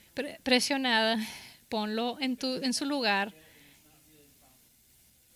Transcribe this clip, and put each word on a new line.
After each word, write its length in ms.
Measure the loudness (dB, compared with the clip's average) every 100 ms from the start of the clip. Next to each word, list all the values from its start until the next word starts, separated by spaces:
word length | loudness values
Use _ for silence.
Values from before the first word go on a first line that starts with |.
| -12
pre-, 260 | -8 -8 -4
presionada. 760 | 2 4 4 0 2 4 4 2 -2 -10 -18 -20 _
Ponlo 480 | -4 -2 -2 -4 -2
en 160 | -4 -2
tu, 200 | -4 -2
en 180 | -2
su 100 | -2
lugar. 480 | -2 0 2 2 0 -6 -20 -20 -20 -20 -20 -20 -20 -20 -20 -20 -20 -20 _ _ _ -20 -20 _ _